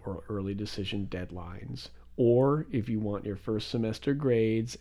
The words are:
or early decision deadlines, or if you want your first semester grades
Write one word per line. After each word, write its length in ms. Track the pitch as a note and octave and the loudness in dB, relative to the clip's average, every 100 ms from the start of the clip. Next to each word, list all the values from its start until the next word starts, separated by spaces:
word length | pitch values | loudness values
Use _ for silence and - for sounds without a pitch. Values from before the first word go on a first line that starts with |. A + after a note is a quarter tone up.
| - | -6
or 180 | F#2 - | -8 -6
early 260 | G#2 F#2+ | -4 -4
decision 540 | G2+ G#2 - F#2+ G#2 G2 | -4 -6 -6 -4 -4 -4
deadlines, 800 | F2+ F2+ F2 F2 F2+ - B2 - - - - | -6 -6 -8 -10 -10 -10 -10 -12 -16 -14 2
or 500 | A#2+ A#2+ C3+ D3+ - | 6 8 6 4 0
if 200 | B2+ A2+ | -2 0
you 100 | A2 | 0
want 260 | G#2+ G2+ G#2+ | 0 -2 -4
your 120 | F#2+ | -6
first 320 | - G#2+ - | -2 -2 0
semester 440 | A#2+ A2 G#2+ - | 0 0 0 0
grades 640 | C#3 C#3 A#2 A2+ A2+ A#2+ - | 0 4 4 4 2 0 -6